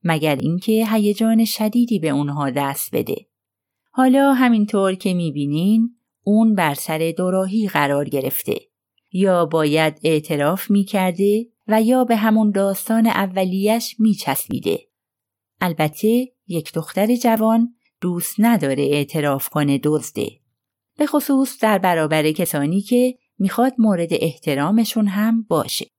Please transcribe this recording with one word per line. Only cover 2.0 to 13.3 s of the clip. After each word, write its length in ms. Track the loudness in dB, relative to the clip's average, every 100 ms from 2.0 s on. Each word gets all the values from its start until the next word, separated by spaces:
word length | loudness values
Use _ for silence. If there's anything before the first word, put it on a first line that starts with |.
| 0
اونها 400 | -2 -2 -2 -4
دست 460 | -2 -4 -6 -4 -4
بده. 320 | -4 -8 _ _ _ _ _ _ _
حالا 420 | 0 2 4 4
همینطور 640 | 4 2 2 2 0 0 0
که 180 | -2
می‌بینین، 840 | -2 -2 -4 -2 0 2 2 0 _ _ _
اون 320 | 0 2 2 2
بر 180 | 0
سر 400 | -2 -6 -2 -2 -2
دوراهی 500 | -2 0 0 -2 -2
قرار 420 | 0 0 0 -2
گرفته. 500 | -4 -4 -6 -6 -6 _ _ _ _ _
یا 340 | -2 2 2 2
باید 540 | 0 2 2 0 0
اعتراف 680 | 0 0 0 -2 0 -2 0
می‌کرده 760 | 0 0 0 -2 0 2 2 -2 _ -2
و 140 | 2
یا 240 | 4 2 2
به 100 | 2
همون 360 | 2 4 2
داستان 560 | 2 -2 -2 -2 0 2
اولیش 880 | 0 -2